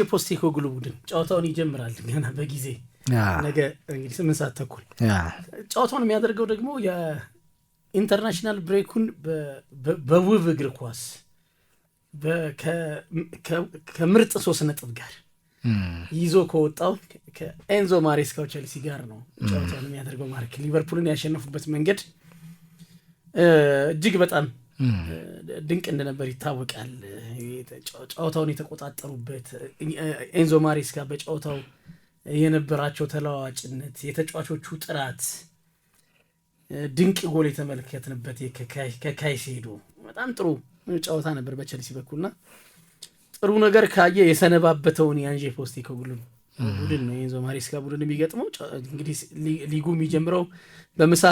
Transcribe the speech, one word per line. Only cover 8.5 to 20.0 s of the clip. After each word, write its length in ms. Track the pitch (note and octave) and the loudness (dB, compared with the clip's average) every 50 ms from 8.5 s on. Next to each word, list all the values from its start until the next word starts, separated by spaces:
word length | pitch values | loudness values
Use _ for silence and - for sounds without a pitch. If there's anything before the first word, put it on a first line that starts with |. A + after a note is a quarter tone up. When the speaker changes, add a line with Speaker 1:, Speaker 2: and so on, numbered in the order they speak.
| G#3 G3+ | -4 -4
Speaker 1:
ብሬኩን 440 | E3+ D#3 G3 G3 F#3+ - - A3+ A3 A3+ - | -2 0 2 2 2 0 0 0 0 0 -2
በ-፣ 220 | - C#3 D#3+ D#3+ D#3 D3+ C#3+ C3+ - - _ - C#3+ | -6 -6 -6 -4 -4 -6 -8 -12 -14 -18 _ -16 -6
በ-፣ 200 | B2+ D3+ C#3+ E3 C#3 | -2 -2 -2 -2 2
በውብ 400 | B2+ D#3+ F3+ F#3 F#3+ A3 G#3 E3 | 4 6 6 8 8 6 6 6
እግር 220 | E3+ D#3 - C#3+ C3 - | 4 2 2 0 -4 -6
ኳስ 260 | - B2+ A#2+ A#2+ - - - - - _ _ _ _ _ _ _ _ _ _ _ _ _ _ _ _ _ _ - | -8 -10 -12 -10 -12 -12 -14 -16 -18 _ _ _ _ _ _ _ _ _ _ _ _ _ _ _ _ _ _ -12
በ-፣ 220 | D3 C#3+ D#3 E3 E3+ D#3+ D3+ B2+ | -6 -2 -2 0 0 -2 -4 -6
ከ-፣ 460 | - - D#3+ E3 E3+ E3 D#3 D3+ - - - - D#3+ E3+ - - - - | -6 -4 -4 -2 -2 -4 -4 -6 -8 -10 -8 -6 -6 -6 -6 -10 -12 -6
ከ-፣ 220 | - E3 E3+ F3 E3+ - D3+ - - | -2 -2 -2 -2 -4 -8 -16 -18 -12
ከምርጥ 440 | - - F#3 F#3 G3 A3+ A3 - - - | -4 0 4 6 8 8 8 6 4 0
ሶስት 240 | - F#3 D#3+ - D#3 | 0 0 0 2 0
ነጥብ 260 | D3+ D3 - - A#2+ A#2 | -2 -2 -4 -8 -12 -12
ጋር 200 | A#2 - - - - _ _ _ _ _ _ _ _ - | -12 -14 -16 -18 -20 _ _ _ _ _ _ _ _ 0
Speaker 2:
ም። 320 | A#2+ A2 G2+ F#2+ F2 E2+ E2+ E2+ - D#3 | 0 2 2 0 -2 -4 -8 -8 -6 -4
Speaker 1:
ይዞ 220 | D#3+ F3 E3 D#3 F#3+ E3+ | -2 0 4 4 4 4
ከወጣው 460 | D#3+ - D#3+ D3+ D3+ D3+ - E3+ F3+ A3 - - | 4 4 2 2 2 0 0 0 0 -2 -2 -6
ከ-፣ 160 | - - - _ - - | -16 -20 -20 _ -20 -16
ከኤንዞ 580 | - D#3+ - - - - - G3+ G3+ G3+ F3+ F#3 F3 | -14 -14 -14 -14 -10 -4 0 2 2 4 4 4 6
ማሬስካው 460 | D#3 D#3 D3 D3 D3 - - - D3+ | 6 6 4 4 2 0 -2 -6 -6
ቼልሲ 280 | C#3+ - D3 C3 - - C#3+ | -6 -8 -10 -10 -12 -12 -10
ጋር 200 | B2+ D3+ C#3+ C3+ B2 | -8 -8 -8 -8 -10
ነው 140 | A2+ G#2+ A2 B2 - _ | -14 -16 -18 -20 -20 _
Speaker 2:
ም። 100 | - - | -4 -2
Speaker 1:
ጨዋታውን 380 | G#2+ G2 F#2 F2 F2 - C3 C3 | 0 0 0 0 -2 -4 -6 -8
የሚያደርገው። 440 | C#3+ C#3 C3+ | -10 -10 -10